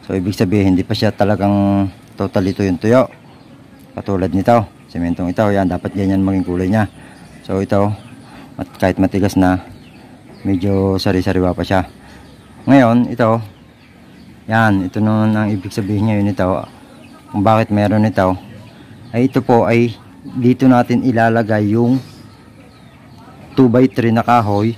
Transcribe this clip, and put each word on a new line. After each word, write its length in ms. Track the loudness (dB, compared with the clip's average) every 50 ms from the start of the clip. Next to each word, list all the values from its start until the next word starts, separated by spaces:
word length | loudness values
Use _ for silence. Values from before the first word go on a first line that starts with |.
| -10
So, 80 | -6
ibig 240 | -6 -4 -4 -4 -2
sabihin, 400 | -2 -2 0 2 2 2 2 2
hindi 80 | 0 0
pa 80 | -4
siya 240 | -4 -2 -2 -4 0
talagang 720 | 0 0 0 0 0 0 0 0 0 0 0 0 0 -2 -4 -6 -14 -20 -20 -8 -8
totally 320 | -8 -4 -2 -2 -2 -2
tuyong 260 | -2 -2 -2 -2 -2
tuyo. 300 | -2 0 2 2 2 2 0 -6 -20 -20 -20 -20 -20 -20 -20 -20 -20 -20 -20 -20 -20 -20 -18 -16
Katulad 400 | -12 -6 -6 -4 -2 -2 -2 -2
nito, 320 | -2 2 2 2 2 2 -2 -12 -20 -20 -14
sementong 400 | -8 -6 -4 -4 -4 -4 -4 -6
ito, 160 | -2 0 0
yan, 240 | 0 2 0 0 0
dapat 240 | -2 -4 -6 -8 -6
ganyan 240 | -4 -2 0 0 0
maging 260 | 0 0 0 -2 -2
kulay 220 | -4 -4 -4 -2
niya. 240 | 0 0 0 0 -2 -6 -18 -20 -20 -20 -20 -20 -20 -20 -20 -10
So, 160 | -6 -4 -4 -2
ito, 320 | 0 0 0 0 0 -2 -8 -12 -20 -20 -20 -20 -20 -20 -20 -20 -20 -12 -12
at 80 | -12 -12 -6
kahit 240 | -2 0 0 2 0
matigas 400 | -2 0 0 -2 -2 0 0 2
na, 240 | 2 2 0 -2 -4 -12 -20 -20 -20 -20 -20 -20 -20 -20 -20 -20 -20 -20 -20 -10 -6
medyo 560 | -4 -4 -2 -2 -2 0 0 0 0 -2 -2
sari-sariwa 560 | -2 0 -2 0 -2 0 0 0 0 0 -2
pa 80 | -4 -4
siya. 240 | -2 0 -2 -2 -4 -10 -20 -20 -20 -20 -20 -20 -20 -20 -20 -20 -20 -20 -12 0
Ngayon, 400 | 4 4 6 6 4 4 2 0
ito, 320 | -2 -2 0 2 2 2 0 -4 -10 -18 -20 -20 -20 -20 _ -20 -20 -20 -20 -20 -20 -20 -20 -20 -20 -20 -20 -8 -2
yan, 400 | 0 2 2 2 2 0 -2 -4
ito 80 | -4 -2
naman 320 | -2 0 0 0 0 0
ang 160 | 0 0 -2
ibig 240 | -2 -4 -6 -8 -8
sabihin 400 | -8 -8 -6 -4 -2 -2 0 0
ngayon 160 | 0 0 -2
nito. 220 | -2 -2 -2 -2 -2 -2 -4 -6 -10 -18 -20 -20 -20 -20 -20 -20 -20 -20 -20 -20 -10
Kung 160 | -6 0 2
bakit 240 | 2 4 2 2 0
meron 400 | 0 0 0 2 2 2 0 0
ito, 240 | 0 0 0 0 0 -4 -8 -18 -20 -20 -20 -20 -20 -20 -20 -20 -20 -20 -20 -8 -4
ay 160 | -2 -2 0
ito 160 | 0 -2 0
po 240 | 2 2 4 4 2
ay 240 | 2 2 2 0 -4 -10 -18 -20 -20 -20 -20 -12 -8
dito 320 | 0 2 2 2 4 4
natin 400 | 4 4 4 2 2 0 0 0
ilalagay 720 | 0 0 2 2 2 2 0 0 0 0 0 0 0 0
yung 240 | 0 0 0 0 -2 -4 -10 -20 -20 -20 -20 -20 -20 -20 -20 -20 -20 -20 -20 -20 -20 -20 -20 -20 -20 -20 -20 -20 -20 -20 -20 -20 -20 -20 -8 2
two 160 | 2 4 4
by 160 | 6 4 2
three 240 | 2 0 -2 0 0
na 160 | 0 0 2
kahoy 480 | 4 2 2 2 2 0 0 0 -2 -4